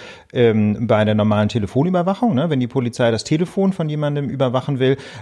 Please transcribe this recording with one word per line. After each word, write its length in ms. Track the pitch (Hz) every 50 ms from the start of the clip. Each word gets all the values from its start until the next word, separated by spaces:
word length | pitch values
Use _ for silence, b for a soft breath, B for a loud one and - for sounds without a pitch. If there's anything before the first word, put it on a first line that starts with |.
| B B B B B B -
ähm, 540 | 123 120 117 107 110 107 104 104 - 120
bei 180 | 107 113 107 107
der 120 | 107 107
normalen 340 | 107 104 107 104 104 107 104
Telefonüberwachung. 840 | - 120 101 92 - 127 143 180 185 175 175 185 196 - 247 233 165
Ne? 140 | 120 156 170
Wenn 120 | 151 131
die 80 | 123 113
Polizei 420 | - 139 123 120 117 - 123 117
das 140 | 113 107 -
Telefon 500 | - 156 156 180 170 - 196 196 196 190
von 160 | - 165 151
jemandem 400 | 151 147 151 147 147 147 143 127
überwachen 480 | - 131 135 127 117 131 - - 143 123
will, 180 | 131 131 135 B B B B 110